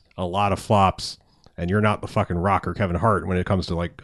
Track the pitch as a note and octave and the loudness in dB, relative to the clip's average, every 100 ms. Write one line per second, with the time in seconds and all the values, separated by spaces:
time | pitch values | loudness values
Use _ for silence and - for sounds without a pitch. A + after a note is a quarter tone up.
0 | _ - F2+ F#2+ G2+ - - G#2 F#2+ - | _ -8 -4 0 0 0 2 4 4 2
1 | - - _ _ _ - F2 G#2 G#2+ - | -8 -14 _ _ _ -8 -2 2 2 0
2 | - A2 F#2+ F2 G2 F#2 F2+ F2 F#2+ E2+ | -2 -2 -2 0 0 0 0 -2 -2 0
3 | A2+ F#2+ F2+ F2+ F2 F#2+ - E2+ E2+ - | 2 0 0 -2 0 -2 -2 -4 -4 -8